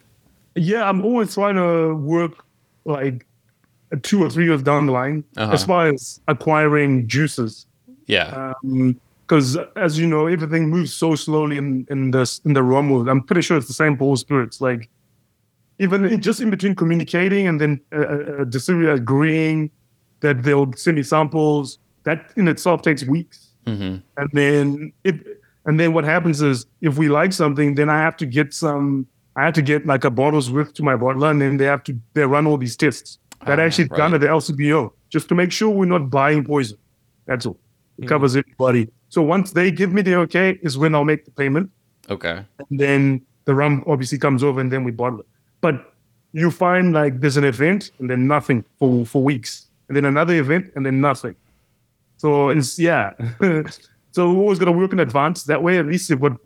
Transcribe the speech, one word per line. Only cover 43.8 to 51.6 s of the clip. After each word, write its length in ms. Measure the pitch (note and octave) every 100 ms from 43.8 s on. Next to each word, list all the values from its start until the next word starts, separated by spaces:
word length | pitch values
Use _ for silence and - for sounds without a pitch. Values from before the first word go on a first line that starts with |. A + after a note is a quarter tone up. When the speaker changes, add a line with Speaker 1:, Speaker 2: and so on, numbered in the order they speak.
| -
Speaker 1:
obviously 300 | C#3 B2+ C3+
comes 240 | D3 C3
over 180 | C#3+ C3
and 100 | B2+
then 120 | C3
we 80 | B2
bottle 280 | A2+ B2 G#2+
it. 60 | - _ _ _
But 320 | E3+ B2+ - _ _ _ _
you 180 | D#3 E3+
find, 420 | - F3+ F3+ F3+
like, 280 | D#3 D3 B2+
there's 160 | C#3+ C#3
an 60 |
event 480 | C#3 A#2+ D#3 G3+ - -
and 100 | B2+
then 180 | B2+ C3
nothing 360 | D3 - A#2+ - _
for, 260 | C3+ B2 A#2
for 180 | C#3
weeks. 440 | C3 C3 - - - _ -
And 80 | C#3
then 100 | C#3+
another 280 | C#3+ E3+ E3
event 360 | C3+ F3 F3+ C#3+
and 100 | C3+
then 140 | C3+
nothing. 340 | C#3+ B2 A#2+ - _ _